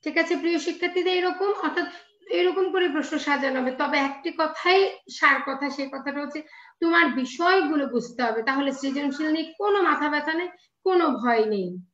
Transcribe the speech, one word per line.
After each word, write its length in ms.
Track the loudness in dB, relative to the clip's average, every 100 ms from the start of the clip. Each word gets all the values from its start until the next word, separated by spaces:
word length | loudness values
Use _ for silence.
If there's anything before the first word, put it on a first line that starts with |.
ঠিক 100 | -2 0
আছে 160 | 0 0
প্রিয় 220 | 0 -2
শিক্ষার্থীদের, 560 | -2 -4 -2 0 0 0
এরকম, 340 | 0 -2 -2 -2
অর্থাৎ 260 | -2 -2 -4 -8 -20 _ -4
এরকম 360 | 2 2 2 0
করে 140 | 2 0
প্রশ্ন 260 | 0 -2 -4
সাজানো 400 | -2 0 0 0
হবে। 120 | -2
তবে 260 | -2 0 0
একটি 320 | -2 -4 -8 -2
কথাই 420 | -2 0 4 4 4 -2 -16
সার 280 | 0 2 2 0
কথা, 200 | -4 -6
সেই 180 | -4 -6
কথাটা 260 | -6 -8 -6
হচ্ছে 200 | -8 -10 -14 -20 -20 _
তোমার 260 | 2 4 4
বিষয়গুলো 760 | 2 -4 0 4 4 4 0 0
বুঝতে 340 | -2 -4 -2
হবে, 180 | -2 0
তাহলে 280 | -2 0 0
সৃজনশীল 560 | -2 -4 -2 -4 -2 -2
নিয়ে 160 | 0 -2 -4
কোনো 200 | 0 2
মাথা 240 | 2 2 0
ব্যথা 260 | -2 -2
নেই, 160 | -4 -4 -10 _ _ 2
কোনো 180 | 4 4
ভয় 340 | 0 2 2
নেই। 240 | 2 0 -4 -8 -14